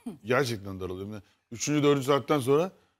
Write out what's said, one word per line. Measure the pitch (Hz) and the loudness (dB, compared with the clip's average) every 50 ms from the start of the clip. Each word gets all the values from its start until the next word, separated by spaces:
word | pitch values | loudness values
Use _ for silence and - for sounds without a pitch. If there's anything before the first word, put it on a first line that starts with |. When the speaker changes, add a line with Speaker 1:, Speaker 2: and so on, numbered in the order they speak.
| - | -16
Speaker 1:
<laughs> | 247 175 - - | -16 -16 -10 -4
Speaker 2:
gerçekten | 104 123 131 143 117 117 98 98 98 95 92 | 0 0 2 2 0 -4 -8 -8 -10 -10 -8
daralıyorum. | 92 90 90 92 98 101 | -8 -8 -8 -8 -10 -10
Yani | 107 101 - _ _ _ _ - | -12 -14 -16 _ _ _ _ -16
üçüncü, | 120 107 - 143 147 151 | -12 -8 -4 -2 0 2
dördüncü | 143 143 143 143 123 | 4 4 4 4 4
saatten | 135 143 139 - - 156 147 | 2 2 2 2 0 -2 0
sonra | 120 127 139 151 175 190 - _ _ _ _ | 2 2 4 4 2 0 -4 _ _ _ _